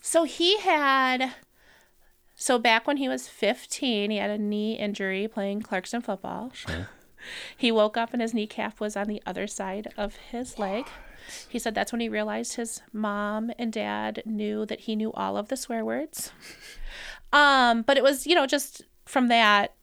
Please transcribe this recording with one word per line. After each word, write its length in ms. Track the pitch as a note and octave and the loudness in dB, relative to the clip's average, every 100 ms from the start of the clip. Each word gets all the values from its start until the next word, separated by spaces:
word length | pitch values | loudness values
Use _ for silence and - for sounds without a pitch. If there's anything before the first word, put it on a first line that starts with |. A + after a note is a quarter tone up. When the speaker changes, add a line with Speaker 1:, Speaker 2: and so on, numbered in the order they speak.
Speaker 1:
So 240 | - E4 | 2 2
he 340 | E4 - E4+ G#4 | 2 2 2 2
had, 720 | F#4+ D#4 C#4+ C4+ C4 B3+ B3+ - _ _ _ _ _ _ _ _ _ | 4 4 4 4 4 2 -2 -6 _ _ _ _ _ _ _ _ _
so 240 | - - B3 | -8 0 4
back 280 | A#3 A3+ C4 | 6 4 4
when 100 | C#4+ | 0
he 120 | C4+ | 0
was 200 | C4 - | -2 -6
fifteen, 840 | - G3+ B3 - - C#4 G#3+ G3+ | -2 0 0 -6 -4 0 0 0
he 60 | G#3+ | 0
had 140 | G3+ | -2
a 80 | G#3 | -2
knee 400 | G#3 G#3 G#3+ A3 | -2 -2 -2 -2
injury 500 | G#3 G3+ G3 F#3+ G#3+ | -4 -2 -2 -2 -4
playing 320 | A3 G3 G3+ | -4 -4 -4
Clarkson 400 | G#3+ F#3+ - A#3+ | -4 -6 -4 -8
football. 500 | A#3+ F#3+ - - A#3+ | -6 -8 -6 -10 -10
Speaker 2:
Sure. 340 | - - E2 F#2+ | -12 -8 -8 -8
Speaker 1:
<laughs> 40 | - _ _ - - - | -14 _ _ -16 -14 -14
He 160 | - B3 | -2 2
woke 280 | A3+ G#3+ A#3 | 4 4 2
up 160 | A3+ | -4
and 80 | B3 | -2
his 100 | A3+ | -2
kneecap 480 | A3+ G#3+ - G#3+ - | -2 -4 -4 -6 -4
was 160 | G#3+ G3+ | -6 -4
on 100 | G#3 | -4
the 160 | G#3 - | -6 -8
other 200 | F3+ G3+ | -6 -6
side 460 | - F#3+ G3 G#3 - | -6 -8 -8 -10 -8
of 160 | G3+ - | -8 -8
his 420 | - A#3+ B3+ - | -12 -10 -10 -6
leg. 260 | G3+ G#3 | -4 -4
Speaker 2:
What? 80 | C#4 - - - - - - | -8 -14 -20 -20 -16 -16 -10
Speaker 1:
He 80 | A#3+ | -6
said 160 | A#3 | -4
that's 180 | G#3 G#3 | -2 -2
when 80 | A#3 | -2
he 80 | A3+ | -2
realized 460 | G#3+ G#3+ G#3+ A#3 - | -2 -2 -4 -6 -6
his 240 | A#3 - _ | -8 -8 _
mom 580 | G#3+ G#3+ G3+ G#3 G#3+ A3+ A#3 | -4 -2 -2 -2 -2 -4 -4
and 120 | A#3+ | -4
dad 520 | A3 G#3 G#3 G#3+ A3 | -4 -4 -2 -4 -6
knew 400 | A3+ G#3+ G#3 G#3+ | -6 -4 -2 -4
that 160 | G#3+ G#3+ | -4 -6
he 160 | - G#3+ | -4 -2
knew 160 | A3 | -2
all 240 | G#3 G3 G3+ | -2 -2 -2
of 120 | G#3 | -4
the 80 | C4 | -6
swear 260 | - A3+ | -4 -4
words. 480 | A3 A#3 D4+ - - - - - - - - - - - - | -2 -4 -6 -8 -12 -14 -20 -20 -20 -12 -12 -10 -14 -16 2
Um, 520 | C#4+ D4 C4+ A#3+ A#3 | 6 8 8 6 4
but 160 | A3+ C#4 | 4 6
it 40 | |
was, 240 | C4 C4+ C#4 | 6 4 4
you 80 | |
know, 120 | F4 C4+ | 4 4
just 380 | D4 - - - _ | 0 -2 -12 -20 _
from 240 | - C4 B3 | -2 2 4
that 460 | A#3 G#3+ G#3 G3+ _ | 6 8 6 4 _